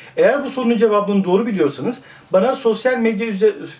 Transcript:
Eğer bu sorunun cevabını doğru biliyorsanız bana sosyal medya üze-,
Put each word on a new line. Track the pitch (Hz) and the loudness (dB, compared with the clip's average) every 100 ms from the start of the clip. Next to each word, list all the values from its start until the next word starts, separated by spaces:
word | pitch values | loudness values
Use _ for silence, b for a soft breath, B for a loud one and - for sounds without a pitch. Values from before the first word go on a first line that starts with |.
| B B | B B
Eğer | 185 277 | 2 2
bu | 269 | -4
sorunun | 254 233 226 | -4 0 2
cevabını | 226 208 190 196 | 2 2 0 0
doğru | 180 190 240 | 2 0 0
biliyorsanız | 185 143 139 180 247 B B B | 0 -2 -2 -8 -8 B B B
bana | 190 240 262 | 0 2 0
sosyal | 226 208 254 247 | -2 0 0 0
medya | 226 202 226 | 0 -2 -4
üze-, | 190 214 - - - | 0 0 0 -8 -18